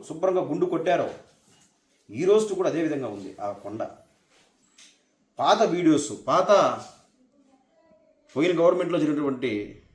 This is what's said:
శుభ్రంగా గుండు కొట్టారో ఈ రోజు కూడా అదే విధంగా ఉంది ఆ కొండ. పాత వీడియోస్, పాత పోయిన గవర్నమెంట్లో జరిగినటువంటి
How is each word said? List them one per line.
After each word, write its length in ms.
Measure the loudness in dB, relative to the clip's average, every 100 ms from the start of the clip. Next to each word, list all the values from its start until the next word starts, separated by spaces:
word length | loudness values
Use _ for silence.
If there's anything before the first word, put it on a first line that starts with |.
| -14
శుభ్రంగా 360 | -4 -2 -2 -2
గుండు 160 | -2 -2
కొట్టారో 340 | -2 0 0 -2 -8 -20 _ _ _ _ _ _ _ _
ఈ 120 | -2 2
రోజు 260 | 4 2 -2
కూడా 120 | -2
అదే 100 | -2 -4
విధంగా 220 | -4 -6 -10
ఉంది 160 | -14 -10 -10
ఆ 20 | -10
కొండ. 180 | -12 -10 -10 -12 _ _ _ _ _ _ _ _ -20 _ _ _ _ -2
పాత 200 | 2 4 4 4
వీడియోస్, 360 | 4 2 0 -10 0
పాత 220 | 0 4 4 4 -2 -12 -20 _ _ _ _ _ _ _ _ _ _ _ _ _ -2
పోయిన 180 | 0 4
గవర్నమెంట్లో 380 | 4 4 0 0
జరిగినటువంటి 500 | 0 0 -2 -4 -4 -4 -8 -16 _